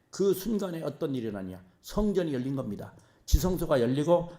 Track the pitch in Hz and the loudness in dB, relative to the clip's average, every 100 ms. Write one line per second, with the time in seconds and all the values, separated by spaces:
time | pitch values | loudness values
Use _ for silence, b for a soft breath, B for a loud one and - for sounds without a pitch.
0 | _ - 196 185 208 214 196 165 151 139 | _ 0 2 2 0 -2 -2 -4 -6 -4
1 | 151 135 113 101 95 92 - _ - - | -4 -2 -4 -4 -8 -10 -16 _ -6 0
2 | 214 190 170 131 127 135 123 98 - - | 2 2 0 -2 -2 -4 -4 -8 -10 -16
3 | b b - 151 180 180 165 143 117 135 | b b 0 2 2 0 2 2 4 2
4 | 147 175 170 | 4 2 2